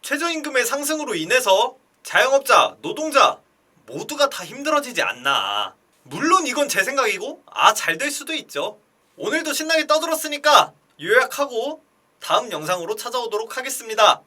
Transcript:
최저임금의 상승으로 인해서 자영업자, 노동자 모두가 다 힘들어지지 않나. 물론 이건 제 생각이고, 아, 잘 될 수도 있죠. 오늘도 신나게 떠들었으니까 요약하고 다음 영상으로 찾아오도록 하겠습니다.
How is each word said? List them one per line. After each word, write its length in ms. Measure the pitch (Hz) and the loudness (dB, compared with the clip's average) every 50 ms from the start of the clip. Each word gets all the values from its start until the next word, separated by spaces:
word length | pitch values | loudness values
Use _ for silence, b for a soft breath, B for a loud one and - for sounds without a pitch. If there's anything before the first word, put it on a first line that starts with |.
최저임금의 640 | - - 269 294 330 339 330 311 285 294 269 254 240 | -4 -4 -4 -2 -2 -4 -4 -4 -6 -2 0 0 0
상승으로 500 | 233 269 285 294 277 311 311 294 254 202 | 0 -2 -4 -2 -4 -4 -4 -4 -6 -4
인해서 600 | 165 156 170 233 254 233 202 190 196 240 - - _ _ _ _ _ _ | -6 -2 2 0 2 4 4 4 4 4 0 -4 _ _ _ _ _ _
자영업자, 760 | - - 185 220 262 269 277 277 - 226 175 127 - - _ | -2 2 2 4 4 4 2 4 6 6 6 6 4 -2 _
노동자 580 | - 165 - - 311 311 285 277 202 123 - - _ _ _ _ _ _ _ _ _ | -10 -8 -6 -6 -6 0 4 4 4 4 2 -2 _ _ _ _ _ _ _ _ _
모두가 440 | - 123 143 - - 294 277 285 269 | -14 -12 -12 -10 -10 -2 0 0 0
다 160 | - - 180 | 0 -8 -12
힘들어지지 560 | 156 226 269 285 302 302 294 285 247 226 175 | -12 -14 -8 -4 0 0 0 -2 -2 -4 -4
않나. 720 | 123 92 - 123 123 139 139 117 98 98 101 104 101 92 - _ _ _ _ _ _ | -4 -4 -4 -4 -2 0 0 0 -2 -2 -4 -4 -4 -6 -8 _ _ _ _ _ _
물론 440 | 131 135 190 269 320 349 381 330 | -12 -8 -4 2 4 4 4 2
이건 220 | 254 247 294 285 277 | 0 -2 -2 -2 0
제 140 | - - - | 0 -2 -2
생각이고, 600 | 247 277 277 254 214 196 185 202 269 294 - _ | 0 0 0 0 0 -2 -4 -8 -10 -12 -14 _
아, 260 | - - - 139 196 220 | -14 -4 2 4 4 4
잘 240 | - - - 165 | 2 -2 -4 -4
될 120 | - 269 294 | -2 -4 -6
수도 220 | 285 - 285 - 320 | -6 -6 -8 -8 -8
있죠. 440 | 294 - _ - 143 156 208 208 _ _ _ _ _ _ _ _ | -10 -10 _ -8 -6 -6 -6 -8 _ _ _ _ _ _ _ _
오늘도 340 | - - 214 285 330 320 311 285 | -8 -6 -2 -2 -2 -2 -2 -4
신나게 320 | - 311 311 330 320 294 | -4 -2 0 0 0 2
떠들었으니까 840 | - 302 320 - - 311 311 311 302 294 285 285 294 294 214 - - - _ _ _ _ _ | 2 2 2 2 0 -2 -4 -4 -6 -8 0 4 6 6 6 6 4 -4 _ _ _ _ _
요약하고 840 | - 180 214 247 - - - - 285 285 240 220 247 285 311 311 _ _ _ _ _ _ _ _ | -2 4 4 4 4 2 -2 -4 -4 -2 -2 -4 -4 -4 -6 -10 _ _ _ _ _ _ _ _
다음 300 | - - - 208 226 226 | -4 0 0 0 0 -2
영상으로 440 | 180 151 156 156 180 180 170 170 214 | -8 -8 -4 -4 -4 -4 -4 -8 -8
찾아오도록 600 | 214 - 240 247 254 240 226 208 208 226 226 - | -8 -8 -6 -6 -4 -4 -4 -4 -6 -6 -6 -8
하겠습니다. 640 | 262 254 277 269 - 240 220 220 220 214 185 - - _ | -10 -8 -8 -8 -10 -8 -8 2 4 6 6 6 2 _